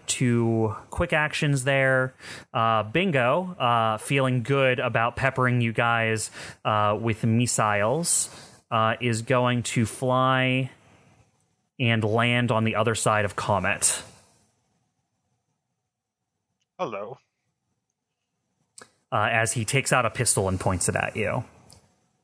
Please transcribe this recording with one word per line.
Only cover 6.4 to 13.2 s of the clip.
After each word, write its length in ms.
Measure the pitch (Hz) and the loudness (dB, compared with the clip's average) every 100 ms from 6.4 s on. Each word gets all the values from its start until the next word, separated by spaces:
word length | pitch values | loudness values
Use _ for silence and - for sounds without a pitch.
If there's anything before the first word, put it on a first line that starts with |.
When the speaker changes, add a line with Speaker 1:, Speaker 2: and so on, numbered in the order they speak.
| - - 127 | -16 -8 -2
Speaker 1:
uh, 320 | 107 104 107 | 2 2 0
with 240 | 113 107 | -2 0
missiles, 1080 | 113 113 117 - 107 104 107 151 170 - - - - - _ | 2 2 2 0 0 2 0 0 0 -2 -2 -8 -20 -20 _
uh, 240 | 113 110 110 | 0 0 0
is 220 | 123 113 | -2 -2
going 420 | 113 127 123 120 | 0 2 2 0
to 220 | - 123 110 | -2 0 -2
fly 840 | - 127 127 131 131 127 131 131 - - - - - _ _ _ _ _ - | -2 0 2 2 2 2 0 -4 -10 -20 -20 -20 -20 _ _ _ _ _ -2
and 240 | 117 113 | 0 2
land 480 | 107 113 120 120 120 | 2 2 2 2 0
on 140 | 113 110 | 0 0
the 100 | 104 | 2
other 200 | 113 107 | 0 0
side 280 | 117 107 | 2 2